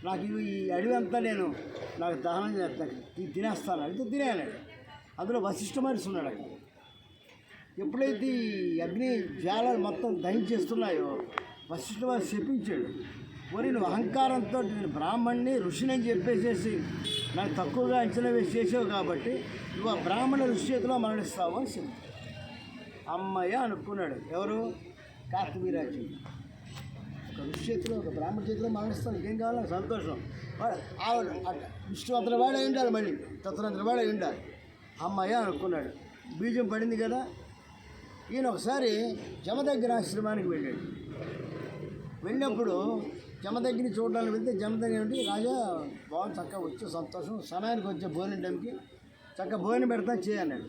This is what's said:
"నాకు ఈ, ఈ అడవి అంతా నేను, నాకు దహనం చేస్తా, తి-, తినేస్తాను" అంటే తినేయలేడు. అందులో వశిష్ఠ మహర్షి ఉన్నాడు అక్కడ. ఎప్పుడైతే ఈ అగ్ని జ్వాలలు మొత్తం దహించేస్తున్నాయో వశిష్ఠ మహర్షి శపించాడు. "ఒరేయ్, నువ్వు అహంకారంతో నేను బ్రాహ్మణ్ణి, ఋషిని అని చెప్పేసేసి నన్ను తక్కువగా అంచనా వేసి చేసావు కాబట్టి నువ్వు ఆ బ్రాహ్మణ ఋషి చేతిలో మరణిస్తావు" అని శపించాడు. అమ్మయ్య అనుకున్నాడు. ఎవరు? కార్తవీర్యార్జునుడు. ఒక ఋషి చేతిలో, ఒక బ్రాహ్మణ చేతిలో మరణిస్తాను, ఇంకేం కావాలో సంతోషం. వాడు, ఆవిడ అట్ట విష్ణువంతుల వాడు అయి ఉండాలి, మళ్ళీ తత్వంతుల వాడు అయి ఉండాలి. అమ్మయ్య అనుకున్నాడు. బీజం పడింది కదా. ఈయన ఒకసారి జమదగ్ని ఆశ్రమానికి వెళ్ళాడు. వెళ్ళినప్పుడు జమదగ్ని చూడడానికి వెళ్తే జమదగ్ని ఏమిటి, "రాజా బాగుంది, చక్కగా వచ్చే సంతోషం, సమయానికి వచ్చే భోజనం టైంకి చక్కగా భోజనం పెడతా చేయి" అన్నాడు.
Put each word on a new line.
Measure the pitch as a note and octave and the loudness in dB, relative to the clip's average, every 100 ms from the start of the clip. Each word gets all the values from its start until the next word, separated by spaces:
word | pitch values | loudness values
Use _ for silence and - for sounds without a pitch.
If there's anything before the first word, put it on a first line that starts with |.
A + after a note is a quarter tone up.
"నాకు | E3+ F#3 | -2 -2
ఈ, | G#3 G#3+ G#3 G3 F#3+ | -2 -2 -2 -2 0
ఈ | |
అడవి | F3 A3 B3 | 2 4 2
అంతా | A3+ A#3+ | 4 2
నేను, | A3+ G#3 F3 C3+ - - - - | 2 2 0 -2 -8 -8 -10 -4
నాకు | E3+ D#3+ | -2 0
దహనం | E3+ E3+ G#3 G3+ | 0 0 0 0
చేస్తా, | E3+ C3 D3+ B2+ - - | -2 -2 -6 -6 -10 -8
తి-, | F3+ | -4
తినేస్తాను" | F3 G#3+ F3 G3 F3 | -2 0 -2 0 0
అంటే | D3 G3 | 0 -2
తినేయలేడు. | B3 C#4 C4+ G3 C#3+ - - - - - - - | -2 0 2 0 -2 -8 -14 -18 -18 -18 -16 -8
అందులో | F#3 A#3+ | 0 2
వశిష్ఠ | G3+ G3 G#3 C4+ | 2 -2 -2 0
మహర్షి | C4 A#3 F#3+ | 0 0 -2
ఉన్నాడు | F#3 C#3+ | -2 -4
అక్కడ. | A2 - - - - - - - - - - - - - - | -6 -10 -14 -18 -20 -20 -20 -20 -20 -20 -20 -20 -20 -14 -6
ఎప్పుడైతే | G3+ B3 C4+ G#3+ C4 | -2 2 2 4 2
ఈ | B3 A3 G3+ F3+ E3 | 2 0 0 0 0
అగ్ని | E3 F#3+ B3+ A#3 | 0 2 2 2
జ్వాలలు | F3 C#3 D#3+ G#3+ A#3+ A#3+ | 0 -2 0 4 4 4
మొత్తం | G#3 - A#3 G3 | 2 2 0 0
దహించేస్తున్నాయో | F3 A3 G3 A3+ F3 A3+ A3 E3 - C4+ F#4 - - - - | 2 2 4 2 2 2 2 2 2 -2 -2 -4 -6 -16 -6
వశిష్ఠ | E3+ - G#3 | -6 -4 -2
మహర్షి | B3+ A3 F3+ G#3 | 2 2 2 0
శపించాడు. | F#3 C4 F3+ D#3 - - - - - - - F#3+ | 2 0 0 0 -2 -4 -8 -10 -12 -12 -6 0
"ఒరేయ్, | C4 | 2
నువ్వు | B3 F3+ | 4 4
అహంకారంతో | F#3+ A3+ C4+ C4 B3+ G3+ B3+ | 2 2 6 6 4 2 0
నేను | G3 G#3+ F#3 | 0 0 -2
బ్రాహ్మణ్ణి, | C#3+ D#3+ A#3 A#3 A#3+ B3 C4 | 0 2 4 4 4 4 2
ఋషిని | F#3 - C4 | 2 0 2
అని | C4 A#3 | 2 4
చెప్పేసేసి | A3 F3+ A#3 A#3+ G#3+ A3 F#3+ D3+ - - - - F3 | 2 4 4 4 2 2 0 -2 -2 -2 -2 -2 0
నన్ను | G3 - F3 | 0 0 0
తక్కువగా | A3 B3 B3+ | 2 4 4
అంచనా | A#3 F#3 A#3+ | 4 4 4
వేసి | D4+ F#3 A3+ | 4 4 4
చేసావు | A#3 B3 G3+ | 4 4 2
కాబట్టి | G3+ F3 E3 A3+ C4 - - - - | 2 0 0 0 -2 -4 -8 -6 -2
నువ్వు | G#3+ | 0
ఆ | G#3 | 0
బ్రాహ్మణ | - G#3+ C4 C#4 C4 | 2 2 4 4 4
ఋషి | A3 - | 4 2
చేతిలో | C4 A3+ B3+ | 2 4 4
మరణిస్తావు" | A3 G#3+ G3 - F3 A3 | 2 0 -2 0 0 2
అని | B3+ | -2
శపించాడు. | - - - - - - - - - - - - - - | -4 -6 -8 -12 -14 -12 -10 -10 -12 -14 -14 -14 -14 -6
అమ్మయ్య | E3+ F#3+ F#3+ F3+ A#3+ | -4 0 0 2 2
అనుకున్నాడు. | B3 E3+ G3 G3+ E3+ B2 - | 0 -2 -4 -2 -2 -4 -4
ఎవరు? | E3 G3+ G#3+ A3+ F4+ - - - - - | -2 0 0 -2 -6 -12 -18 -20 -16 -4
కార్తవీర్యార్జునుడు. | F#3 F3+ F#3 F3+ E3 C#3+ C3 A2+ - - - - - - - - - - - - - | -2 -2 -2 0 0 -2 -4 -6 -8 -12 -12 -14 -14 -14 -12 -12 -12 -10 -10 -10 -8
ఒక | - | -6
ఋషి | - A#3 | -6 -2
చేతిలో, | A3+ G3+ G#3+ | -2 0 -2
ఒక | E3 | -2
బ్రాహ్మణ | D#3 D#3+ G#3+ | -2 -2 -2
చేతిలో | G3+ G#3+ A3+ | -2 -2 0
మరణిస్తాను, | G#3+ G#3+ G#3 A#3+ F#3 | 0 -2 -2 -2 -4
ఇంకేం | F#3+ A3 | -4 -2
కావాలో | A3+ A#3+ G3 | 0 0 0
సంతోషం. | F3 F#3+ A3 D#3+ C3 - - - - | -2 -2 -2 -2 -6 -6 -8 -10 -4
వాడు, | A3+ - - - | -2 -2 -6 -4
ఆవిడ | G3+ A#3+ F3+ D3+ F3+ | 2 2 2 -2 -4
అట్ట | D#3+ - - - | -4 -6 -12 -8
విష్ణువంతుల | F#3+ - B3 A#3 A#3 | -6 0 2 4 6
వాడు | B3+ C4+ | 6 6
అయి | C4+ | 4
ఉండాలి, | C4+ B3 | 4 6
మళ్ళీ | A3 G#3 D3 | 4 2 -2
తత్వంతుల | - - F#3+ F#3+ G#3 F#3+ | -6 -8 -6 -2 -2 0
వాడు | G#3 B3 | 2 4
అయి | A3 | 4
ఉండాలి. | G#3+ E3 - - - - - - - | 2 0 -2 -10 -16 -20 -20 -20 -6
అమ్మయ్య | E3 G3 F#3+ | -2 0 2
అనుకున్నాడు. | A#3+ G#3 D3 F#3 E3 C#3 C#3 - - - D#3 | 2 2 0 0 0 -2 -8 -16 -18 -12 -2
బీజం | A3+ A#3 A3+ | 0 2 2
పడింది | A3 A3+ A3 | 2 0 2
కదా. | A3+ B3 C4 - - - - - - - - - - | 2 0 -2 -10 -16 -18 -20 -20 -18 -18 -18 -18 -4
ఈయన | A#3+ B3+ | 0 2
ఒకసారి | G3 G#3+ C4+ B3+ G#3 A#3 F#4 - - F3 | 2 2 4 4 4 2 -2 -8 -8 -2
జమదగ్ని | A#3+ C#4+ C4+ A#3 | 2 4 4 6
ఆశ్రమానికి | A#3 F#3+ G3+ G#3+ G#3+ F3 | 4 4 0 2 2 2
వెళ్ళాడు. | D#3+ C3+ - - - - - - - - - - - - - - - F3 | 2 0 -2 -4 -8 -8 -8 -6 -6 -6 -6 -8 -8 -8 -8 -10 -8 -2
వెళ్ళినప్పుడు | B3+ C4+ G#3+ A#3 F3 F#3 A3+ - - - - | 2 2 2 2 2 2 0 -2 -8 -12 -8
జమదగ్ని | G3 A#3 B3 A#3 B3 | -4 0 2 2 2
చూడడానికి | G#3 A3+ A3 A3+ | 2 2 2 2
వెళ్తే | G#3+ A#3 G3 | 2 2 2
జమదగ్ని | G#3 A3 A3+ A3 | 0 2 2 2
ఏమిటి, | G#3+ C4 - | 2 0 2
"రాజా | G3+ A#3 B3+ G#3+ E3+ D3 A2+ - | 2 2 2 2 0 -4 -8 -6
బాగుంది, | D#3 G3 F#3 | -4 -2 -4
చక్కగా | D#3+ G3 | -6 -4
వచ్చే | E3 C#3 G#3 | -4 -4 -6
సంతోషం, | E3 D#3 F#3 D#3 G#3+ | -4 -6 -6 -6 -6
సమయానికి | D#3+ E3+ A3 A#3 G3 | -4 -4 0 0 0
వచ్చే | D#3+ F3+ | -4 -2
భోజనం | D#3 F#3+ F#3+ | -2 -2 -2
టైంకి | F3+ E3+ A3 | -2 -4 -4
చక్కగా | F#4 - - - - - - F#3+ G#3+ | -8 -12 -20 -20 -20 -18 -8 -4 0
భోజనం | F#3+ A#3+ B3+ | 2 4 4
పెడతా | A#3 F#3+ | 2 2
చేయి" | A#3 F#3 G#3 | 0 0 0
అన్నాడు. | E3 B2 | 0 -4